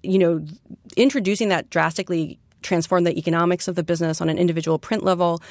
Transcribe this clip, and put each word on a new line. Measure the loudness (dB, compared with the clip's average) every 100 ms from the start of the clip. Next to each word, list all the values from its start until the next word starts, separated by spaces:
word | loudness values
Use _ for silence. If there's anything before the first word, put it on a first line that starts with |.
you | 0 2
know, | 4 0 -4 -14 -20 -20 -6 2
introducing | 2 2 0 0 0
that | 0 -2
drastically | -2 0 -2 -4 -2 -4 -8 _ _
transformed | -2 -2 2 2 2
the | 0
economics | 0 2 2 0 -2
of | -4
the |
business | -2 0 -2 -2
on | -2
an | 2
individual | 0 0 -2 -2
print | -2 -2
level. | 0 2 0 -2 -8